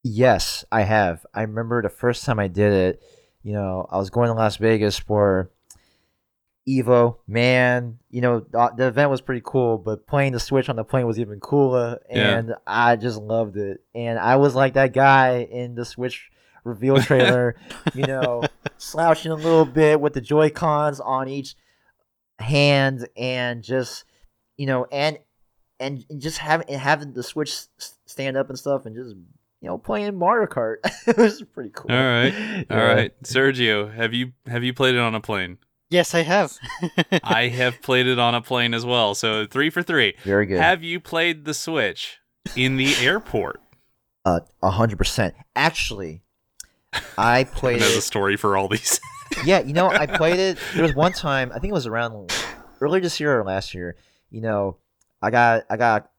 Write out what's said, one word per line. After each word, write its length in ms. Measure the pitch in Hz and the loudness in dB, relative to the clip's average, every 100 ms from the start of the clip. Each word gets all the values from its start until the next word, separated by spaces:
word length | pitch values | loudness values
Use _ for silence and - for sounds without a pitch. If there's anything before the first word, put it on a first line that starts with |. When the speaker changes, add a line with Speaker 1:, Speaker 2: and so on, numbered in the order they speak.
Speaker 1:
Yes, 600 | 127 107 127 98 - - - | -6 2 4 4 -2 -8 -4
I 100 | 113 | -2
have. 440 | 98 110 95 82 - | 2 2 0 -4 -10
I 80 | 101 | -8
remember 400 | 107 107 113 120 | -6 -6 -4 -2
the 80 | 101 | -4
first 360 | - 123 120 - | -2 -2 -2 -4
time 140 | 110 | -2
I 80 | 98 | -2
did 260 | 87 104 | 2 2
it, 280 | 98 92 - _ _ _ _ | 4 2 -2 _ _ _ _
you 100 | - | -8
know, 340 | 104 98 92 - | -6 -4 -6 -4
I 60 | 92 | -4
was 120 | 98 | -2
going 180 | 120 120 | 0 0
to 40 | |
Las 240 | 113 110 - | 2 0 2
Vegas 400 | 110 110 104 - | 2 2 2 -2
for 540 | - 107 101 95 95 _ _ - _ _ _ _ _ _ _ _ - | -2 2 2 2 -2 _ _ -20 _ _ _ _ _ _ _ _ -2
Evo. 500 | 135 120 123 120 120 - | 0 4 4 4 0 -4
Man, 720 | 110 123 127 123 123 120 117 _ | 0 4 4 4 2 -2 -12 _
you 120 | 123 | -2
know, 180 | 123 117 | 0 0
the, 300 | - 117 120 117 | -2 0 0 2
the 100 | 131 | 0
event 220 | 117 147 | 2 0
was 120 | 131 | 0
pretty 200 | - 123 | -4 -6
cool, 340 | - 135 120 113 | -2 0 2 0
but 300 | 107 107 - | -4 -8 -2
playing 260 | 143 139 | 0 0
the 60 | 120 | -2
Switch 300 | - 135 131 | 0 0 0
on 60 | 113 | -6
the 80 | |
plane 240 | 107 135 117 | -2 -2 0
was 120 | 110 | -2
even 200 | 107 104 | -6 -8
cooler, 600 | - 143 135 127 117 120 _ | 0 2 4 2 0 -6 _
Speaker 2:
Yeah. 280 | 117 104 104 | 0 2 2
Speaker 1:
and 160 | 113 - - | -2 -8 -4
I 280 | 110 120 117 | 2 4 2
just 240 | 120 107 | 0 -6
loved 360 | 107 113 107 98 | -4 -2 -2 -4
it. 240 | 98 95 _ 117 | -8 -8 _ -8
And 240 | 117 117 | -4 -2
I 160 | 104 135 | 4 6
was 200 | 143 127 | 6 4
like 180 | 135 | 2
that 200 | 135 135 | 2 2
guy 540 | 127 139 135 127 127 120 | 4 6 6 4 2 -4
in 240 | 123 123 120 | -8 -10 -8
the 100 | 117 | -10
Switch 440 | - 123 - - _ _ _ | -6 -8 -8 -18 _ _ _
reveal 340 | 117 107 131 135 | -12 -2 4 4
Speaker 2:
<laughs> 40 | |
Speaker 1:
trailer, 540 | 120 131 123 123 123 - - - - | 4 4 4 4 0 -4 -16 -6 -6
you 100 | 131 135 | -2 -4
know, 380 | 135 127 120 143 - - _ | 0 -2 -2 -4 -6 -14 _
slouching 540 | - 156 165 160 160 | -8 0 4 4 0
a 40 | 156 | -2
little 300 | 160 165 147 | 4 6 6
bit 340 | 135 151 151 | 6 6 6
with 120 | 147 | 2
the 80 | 139 | -4
Joy-Cons 800 | 110 147 156 156 165 147 151 135 | 0 2 2 2 0 0 0 -2
on 280 | 123 131 131 | -4 -2 -2
each 280 | 139 135 - _ _ _ _ _ _ _ _ | -8 -10 -16 _ _ _ _ _ _ _ _
hand, 680 | 110 143 143 139 135 135 120 - | 0 4 4 4 0 -2 -10 -8
and 460 | 127 127 123 117 | -6 -4 -6 -6
just, 400 | 113 131 120 - _ _ _ _ _ - | -4 -2 -2 -10 _ _ _ _ _ -8
you 80 | 139 | -2
know, 200 | 127 127 | -2 -2
and, 260 | 143 151 147 _ _ _ _ _ _ | -2 -2 -4 _ _ _ _ _ _
and 240 | 131 139 - 147 | -10 -10 -12 -10
just 180 | 147 156 | -8 -8
having, 300 | 151 160 - | -2 -2 -2
and 100 | 139 | -6
having 340 | 131 156 147 | -2 -2 -2
the 100 | 123 | -10
Switch 260 | 123 156 147 | -8 -6 -6
s-, 180 | - - _ | -8 -14 _
s-, 180 | - _ _ | -20 _ _
stand 320 | - 135 131 | -8 -4 -4
up 120 | 135 | -4
and 80 | 127 | -6
stuff, 260 | 143 139 113 | -4 -4 -6
and 100 | 110 | -14
just, 200 | 127 95 87 _ _ _ | -16 -18 -20 _ _ _
you 60 | 175 | -12
know, 100 | 185 | -10
playing 360 | - 208 208 196 | -6 -4 -4 -2
Mario 300 | 175 233 208 | 0 2 0
Kart. 300 | - 113 110 180 | -2 -4 -4 -6
<laughs> 160 | - - | -4 -2
It 100 | 214 | 4
was 240 | 226 214 | 2 2
pretty 300 | 226 - 113 | -16 -14 -14
cool. 180 | - - | -12 -2
Speaker 2:
All 60 | 123 | 0
right. 360 | 131 120 131 202 214 202 - | 2 2 2 0 -8 -8 -4
All 80 | 110 | 0
Speaker 1:
Yeah. 160 | 117 | 4
Speaker 2:
right. 300 | 120 113 _ | 2 0 _
Sergio, 680 | - 131 135 127 117 104 104 | -4 2 2 2 2 2 -2
have 200 | 110 113 | -4 -4
you, 200 | 120 127 _ - | -2 -6 _ -8
have 180 | 120 | -4
you 100 | 127 | -4
played 200 | 123 131 123 | 0 2 2
it 40 | |
on 140 | 117 110 | 0 -2
a 40 | |
plane? 360 | - 101 90 90 _ _ _ | -4 -4 -6 -10 _ _ _
Speaker 3:
Yes, 260 | 175 165 170 | 0 2 0
I 60 | |
have. 360 | 156 196 156 - 220 - 175 | 2 0 0 -6 -16 -8 -4
<laughs> 340 | - - 180 | -2 0 -2
Speaker 2:
I 240 | - 113 120 | 0 0 0
have 320 | 120 123 120 | 0 -2 -2
played 260 | - 127 127 | 0 2 2
it 100 | 123 | 2
on 160 | 120 | 2
a 80 | 120 | 0
plane 320 | 117 123 120 | -2 -2 0
as 120 | 117 120 | -2 -2
well. 280 | 123 107 | 2 2
So 320 | 101 113 107 107 | 0 -2 -2 -2
three 240 | 131 151 | -2 -2
for 140 | 175 | -2
three. 320 | 170 160 107 - | -2 2 2 0
Speaker 1:
Very 220 | 98 98 101 | 0 0 2
good. 120 | 92 | 2
Speaker 2:
Have 240 | 165 180 | 2 0
you 160 | 170 170 | -4 -10
played 420 | - 165 170 156 147 | -6 -2 -2 -4 -8
the 80 | |
Switch 680 | 147 - 160 104 82 - - _ _ - - | -8 -4 -2 -2 -4 -12 -16 _ _ -12 -2
in 220 | 127 131 | 0 2
the 180 | 135 117 | 0 2
airport? 580 | 127 202 - 113 82 50 _ _ _ _ _ _ | 0 0 -4 -4 -4 -10 _ _ _ _ _ _
Speaker 1:
Uh, 160 | 95 85 - _ | 0 0 -4 _
a 60 | 95 | -2
hundred 260 | 90 113 98 | 2 0 0
percent. 380 | - - 95 - - - | -2 0 -4 -6 -10 -2
Actually, 640 | 156 - - 104 85 78 _ _ _ _ - _ _ - - - | -2 0 -6 -6 -12 -14 _ _ _ _ -20 _ _ -12 -8 0
I 260 | 113 123 | 2 4
Speaker 2:
<laughs> 100 | 135 | 0
Speaker 1:
played 280 | - 131 120 | -2 -2 2
Speaker 2:
There's 140 | 104 113 | 2 2
Speaker 1:
it 20 | |
Speaker 2:
a 40 | |
story 360 | - 107 98 101 | -2 0 0 0
for 180 | 104 98 | 2 2
all 100 | 98 | 0
these. 320 | 107 - - - | -2 -2 -4 -6
<laughs> 40 | - - - 139 | -20 -10 -4 2
Speaker 1:
Yeah, 160 | 185 | 2
you 100 | 131 | 2
know, 180 | 156 185 | 0 2
I 180 | 156 151 | 2 0
played 320 | - 160 180 | 0 2 2
it. 180 | 190 175 - 160 | 0 -4 -6 0
There 80 | |
was 100 | 156 | 0
one 200 | 135 170 | 2 0
time, 380 | 180 151 135 127 117 | 0 -4 -2 -4 -6
I 40 | |
think 120 | 196 | -4
it 20 | |
was 140 | 190 120 | -4 -4
around 440 | 110 117 107 90 - - - - _ | -4 -4 -8 -8 -8 -8 -14 -20 _
earlier 200 | 147 185 | 0 0
this 160 | 180 - | 0 -2
year 180 | 147 127 | 0 2
or 60 | 98 | 0
last 280 | 95 - | -4 -6
year. 220 | 90 87 - _ _ _ | -10 -10 -12 _ _ _
You 120 | 113 | -8
know, 340 | 110 104 98 90 _ _ _ _ | -4 -2 -4 -6 _ _ _ _
I 100 | 107 | 0
got, 320 | 120 120 113 - | 4 4 2 -2
I 80 | 107 | 0
got 340 | 120 107 - | 2 0 -4